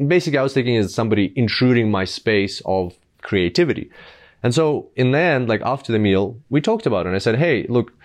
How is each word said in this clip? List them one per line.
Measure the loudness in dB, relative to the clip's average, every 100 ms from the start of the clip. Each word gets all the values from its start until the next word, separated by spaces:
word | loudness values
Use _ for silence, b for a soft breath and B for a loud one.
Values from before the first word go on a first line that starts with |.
basically, | 0 0 0 0
I |
was | 0
taking | 0 0
it | 0
as | 0
somebody | -2 0 0 0 0
intruding | -2 2 2 4 2
my | 0 -4
space | -4 0 0 0 -4
of | -4 -2 -2 -8 _ _
creativity. | -4 0 0 2 0 -2 -8 B B B B B
And | -2
so | 0 0 -2 -4 -2
in | 0
the | 2
end, | 0 0 0
like, | -2
after | -2 -4 -2
the | 0
meal, | 2 2 0 -6 -4
we | -2
talked | 0 0 0
about | -2 -2
it. |
And |
I | -2
said, | 0 0
"Hey, | 2 0 0
look, | -2 -2 -8